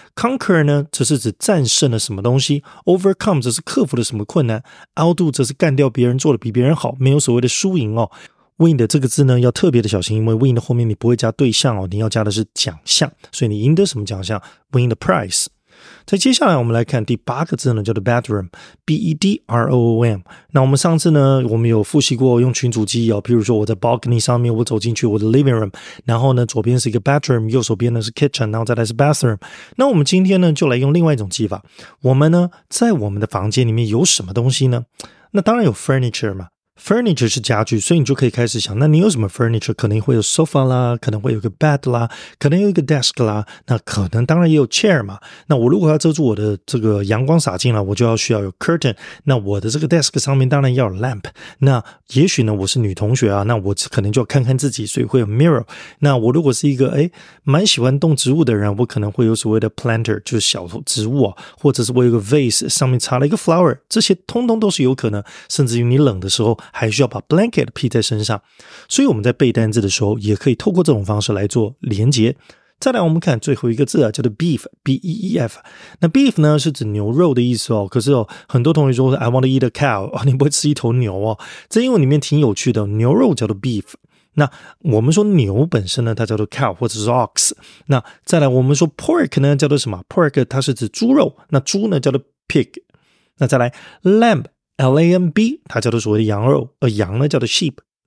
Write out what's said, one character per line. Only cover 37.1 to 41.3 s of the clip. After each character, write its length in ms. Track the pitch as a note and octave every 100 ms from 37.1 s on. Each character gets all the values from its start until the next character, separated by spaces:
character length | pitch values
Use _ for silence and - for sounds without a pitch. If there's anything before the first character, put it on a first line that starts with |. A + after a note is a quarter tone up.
| D3 A#2
是 100 | B2
家 240 | G#2+ A2
具， 160 | A2 A2+
所 160 | - E3+
以 40 |
你 60 | C3
就 100 | C3+
可 100 | B2+
以 60 |
开 160 | - A#2+
始 120 | -
想， 180 | G2 G#2
那 80 | D3
你 100 | D3+
有 100 | G3+
什 140 | C#3
么 80 | G2+
furniture？ 460 | - A#2 A2+ - -
可 120 | G#2+
能 140 | G#2+
会 140 | G#2+ A#2+
有 60 |
sofa 440 | G#2 - D#3+ C#3+ C3
啦， 320 | B2+ B2 A#2+
可 120 | -
能 100 | G#2+
会 100 | A#2